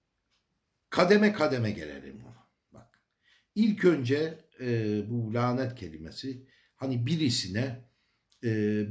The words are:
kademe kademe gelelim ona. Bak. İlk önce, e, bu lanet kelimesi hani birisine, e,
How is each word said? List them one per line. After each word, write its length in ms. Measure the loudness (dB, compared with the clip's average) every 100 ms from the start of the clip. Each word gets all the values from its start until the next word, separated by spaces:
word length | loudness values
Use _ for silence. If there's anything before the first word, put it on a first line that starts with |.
| _ _ _ _ _ _ _ _ _
kademe 440 | 0 4 6 6
kademe 380 | 4 0 2 -2
gelelim 500 | -4 -8 -12 -14 -18 -18
ona. 220 | -20 _ _ _
Bak. 300 | -20 -20 _ _ _ _ _ _ 0
İlk 300 | 2 4 4
önce, 540 | 4 4 0 0 -6 -16 -8
e, 420 | -2 0 0 -2 -2
bu 240 | -4 -4
lanet 420 | -2 0 0 -2 -6
kelimesi 720 | -12 -12 -14 -12 -12 -12 -16 _ _ -10
hani 300 | -4 -2 0
birisine, 840 | 0 0 0 -2 -4 -4 -6 -16 _ _ _ _ _
e, 400 | -2 0 0 0 -2